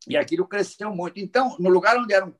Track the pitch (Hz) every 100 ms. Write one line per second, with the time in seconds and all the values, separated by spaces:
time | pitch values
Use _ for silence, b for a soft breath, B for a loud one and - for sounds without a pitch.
0 | - 147 - 165 190 202 190 - 208 190
1 | 175 196 196 247 254 - 180 180 196 240
2 | 226 196 190 -